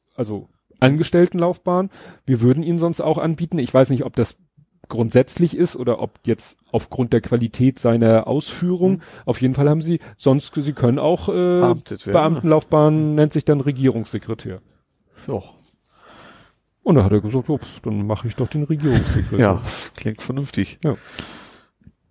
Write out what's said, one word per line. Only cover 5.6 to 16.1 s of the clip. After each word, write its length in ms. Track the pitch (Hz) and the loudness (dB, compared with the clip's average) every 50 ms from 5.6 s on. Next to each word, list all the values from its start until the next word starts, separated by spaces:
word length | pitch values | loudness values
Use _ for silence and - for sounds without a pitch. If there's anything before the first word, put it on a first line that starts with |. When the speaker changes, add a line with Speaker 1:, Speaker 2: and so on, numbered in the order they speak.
| 175 - - | -2 -2 -4
Speaker 1:
oder 240 | - 127 123 113 - | -4 -4 -4 -4 -2
ob 180 | 113 - _ _ - | -4 -8 _ _ -4
jetzt 320 | 117 110 - - - - _ _ _ | -4 -4 -4 -6 -14 -20 _ _ _
aufgrund 420 | - 110 - - - - 120 113 - | -6 -6 -6 -6 -4 -4 -2 0 0
der 80 | 117 | -2
Qualität 580 | - - 123 120 117 113 - - 123 135 127 - | 0 0 -2 -2 -2 -2 -2 0 0 0 2 0
seiner 480 | - 117 117 117 113 113 113 110 107 | 0 0 2 4 4 4 4 4 2
Ausführung. 640 | - - 110 - - - - 175 175 185 170 185 185 190 | 0 -4 -4 -4 -8 -8 -4 -2 -2 0 0 0 0 0
Speaker 2:
Mhm. 80 | 165 - - - - - | -2 -6 -12 -20 -10 -6
Speaker 1:
Auf 140 | 131 120 - | -6 -4 0
jeden 120 | 127 131 127 | 0 -2 0
Fall 160 | 131 143 147 | 2 2 2
haben 120 | 156 160 | 2 0
sie, 180 | 156 165 170 - - - - | 0 -2 -4 -4 -6 -10 -10
sonst, 360 | - - 135 131 147 - - - | -2 2 2 2 2 0 -4 -6
sie 200 | 156 139 151 139 | -6 -6 -4 -2
können 260 | - - 120 135 - | 0 2 2 2 2
auch, 300 | - 156 180 - - 202 | 2 0 0 0 -2 -2
äh, 20 | |
Speaker 2:
Beamtet 720 | 175 180 180 180 180 180 180 180 175 156 - - 104 - - | -2 0 0 0 2 2 2 2 0 0 -6 -12 -14 -10 -4
werden, 80 | 196 190 | 0 2
ne? 60 | 165 151 160 | 2 2 2
Speaker 1:
Beamtenlaufbahn, 840 | 165 - 175 160 156 156 - - 160 151 151 151 156 156 156 151 151 | 0 0 2 2 2 2 2 2 2 4 4 4 4 2 0 0 2
nennt 160 | 151 151 139 | 2 2 2
sich 140 | - 151 - | 0 -2 0
dann 160 | - 147 139 | 0 0 0
Regierungssekretär. 1000 | 127 143 135 127 135 131 113 113 107 - - 104 - - 113 - - - 92 - - _ _ _ _ _ _ _ _ _ _ - - | 0 -2 -2 0 0 0 0 0 -4 -8 -10 -10 -8 -8 -10 -10 -10 -14 -14 -14 -18 _ _ _ _ _ _ _ _ _ _ -18 -12
Speaker 2:
Ja. 140 | 151 127 98 - - _ _ _ _ _ _ _ _ _ _ _ - | -8 -8 -8 -8 -12 _ _ _ _ _ _ _ _ _ _ _ -20